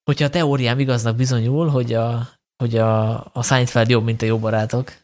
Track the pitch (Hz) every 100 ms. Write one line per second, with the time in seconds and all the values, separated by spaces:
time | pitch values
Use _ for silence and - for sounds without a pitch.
0 | - 139 143 170 151 139 117 127 135 120
1 | 117 113 131 123 117 143 165 131 120 113
2 | 117 117 120 _ _ - 120 113 113 110
3 | 110 113 - 127 117 131 123 120 113 120
4 | 113 113 110 113 110 110 110 123 127 -